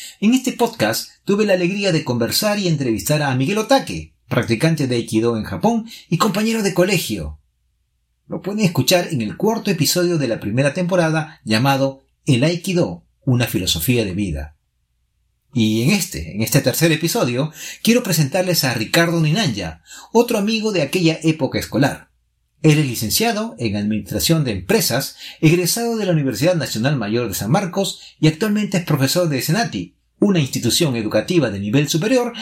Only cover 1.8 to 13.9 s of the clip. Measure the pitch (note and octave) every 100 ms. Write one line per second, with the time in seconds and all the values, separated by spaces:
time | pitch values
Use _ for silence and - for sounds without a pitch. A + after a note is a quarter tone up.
1.8 | G3 D#3+ C3 A#2+ A#2 - G#3 G#3 F3+ D3
2.8 | C3 G#2+ - D3+ C#3+ B2+ C3+ G#3 G#3+ C4+
3.8 | - E2+ D#2 _ _ B2 G#2 A2+ D#3+ D#3
4.8 | C3 A#2+ G#2+ G#2+ A#2 A2+ - F#2+ G#3+ A#3
5.8 | A3+ - - E3+ G#3 F#3 A3 A3+ G3 D#3+
6.8 | F3+ - - G2+ D2+ D#2 _ _ _ _
7.8 | _ _ _ _ _ E3+ F3+ G#3 G3 -
8.8 | - F3+ F3+ C3+ G#2 - G3+ A3 G#3+ F#3
9.8 | C#3 F3+ F3 E3+ B2+ A2 G2+ A#2 C#3 F#3
10.8 | F3+ F#3 D#3+ D#3 D3+ - - A2 C#3 C3+
11.8 | C3+ C3+ _ _ - A#2+ D#3+ F3 F#3+ F3+
12.8 | A#2 E2+ _ _ - B2 A#2+ G#2+ F#2 E2+
13.8 | G2